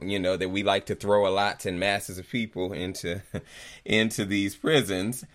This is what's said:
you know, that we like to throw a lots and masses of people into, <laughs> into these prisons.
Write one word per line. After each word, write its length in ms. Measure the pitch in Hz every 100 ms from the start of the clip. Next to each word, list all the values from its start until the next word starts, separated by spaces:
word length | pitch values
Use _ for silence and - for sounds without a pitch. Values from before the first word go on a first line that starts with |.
you 160 | 92 101
know, 200 | 90 92
that 100 | 92
we 140 | 98
like 240 | 101 98 -
to 80 |
throw 320 | 101 101 104 98
a 40 |
lots 360 | 95 101 - 101
and 120 | 90
masses 400 | 95 101 - 90
of 100 | 90
people 440 | 123 110 90 92
into, 480 | 85 92 92 87 90 - - -
<laughs> 320 | - - -
into 400 | - 107 110 -
these 320 | 101 101 98 -
prisons. 680 | 151 156 98 95 101 123 -